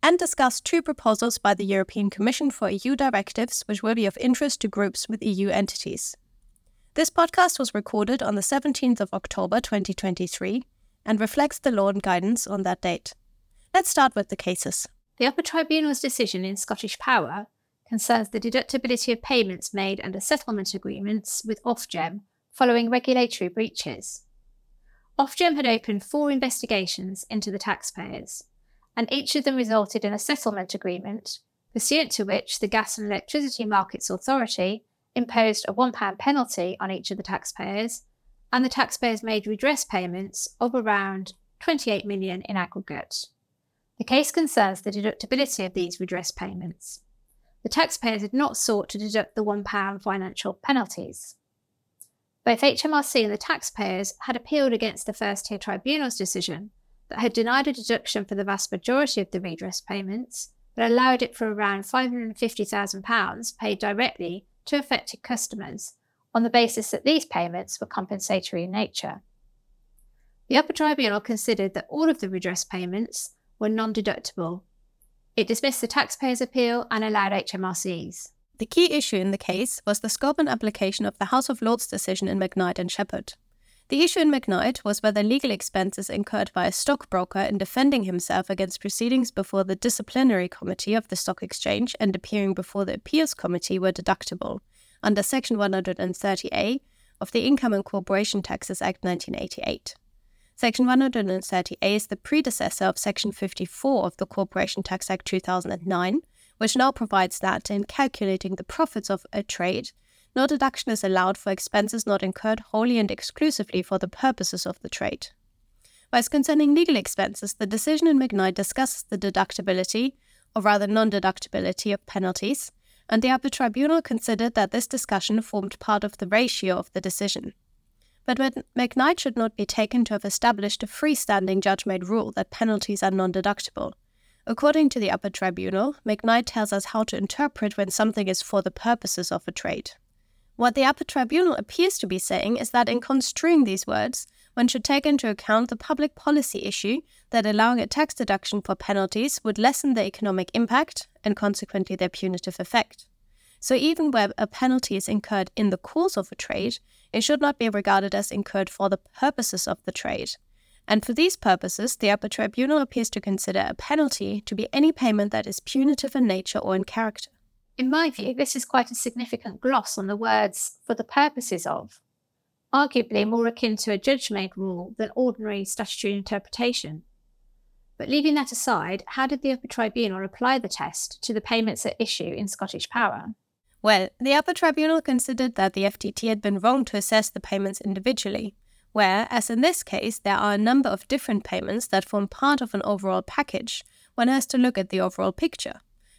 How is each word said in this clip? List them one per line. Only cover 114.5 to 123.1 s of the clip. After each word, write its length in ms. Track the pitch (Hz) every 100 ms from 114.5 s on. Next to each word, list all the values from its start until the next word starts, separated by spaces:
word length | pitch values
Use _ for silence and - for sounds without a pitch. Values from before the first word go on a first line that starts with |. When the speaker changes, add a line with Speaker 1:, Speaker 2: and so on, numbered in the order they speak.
| 180
Speaker 1:
of 160 | 185 -
the 80 | -
trade. 380 | - - - - - _ _ _ _ _ _ _
Whereas 220 | 247 233
concerning 440 | 294 269 302 294
legal 220 | 302 349 247
expenses, 560 | - - 196 202 202
the 140 | - 202
decision 400 | 220 - 311 330
in 100 | 277
McKnight 360 | 262 196 190
discusses 480 | 180 196 - 254 -
the 160 | - 196
deductibility, 920 | 196 190 190 - 190 185 185 220 262 - _ _ _
or 80 | 226
rather 240 | 208 208 202
non-deductibility, 1040 | 220 220 202 190 - - 185 185 185 214
of 140 | 202 -
penalties, 640 | 196 185 180 202 285 - - _ _ -